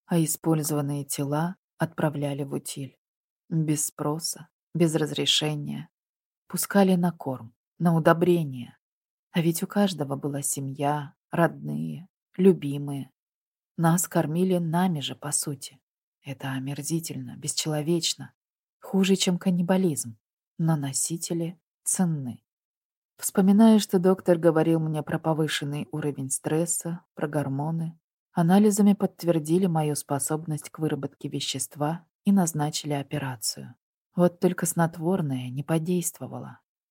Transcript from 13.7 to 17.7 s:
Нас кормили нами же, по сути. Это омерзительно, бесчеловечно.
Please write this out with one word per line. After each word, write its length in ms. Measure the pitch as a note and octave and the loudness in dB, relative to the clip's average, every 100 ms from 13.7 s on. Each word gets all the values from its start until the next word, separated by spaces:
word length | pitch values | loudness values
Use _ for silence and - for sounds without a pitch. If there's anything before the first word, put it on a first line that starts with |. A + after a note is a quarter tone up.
| - | 0
Нас 320 | E3 F3 - | 4 4 2
кормили 500 | E3+ D3 E3 F#3+ F3+ | 0 0 2 2 2
нами 400 | E3 E3+ F#3 D#3 | 2 0 0 0
же, 160 | B2+ | -6
по 160 | - D3 | -8 -4
сути. 500 | - - C3+ - _ _ _ _ _ | -4 -4 -8 -12 _ _ _ _ _
Это 260 | C#3 C3+ C3+ | -14 -10 -6
омерзительно, 840 | C3 C3 C#3+ C#3+ E3 D#3+ C3+ B2 - | -6 -6 -8 -4 -4 -6 -10 -12 -10
бесчеловечно. 1000 | D3 - D#3+ | -6 -4 -2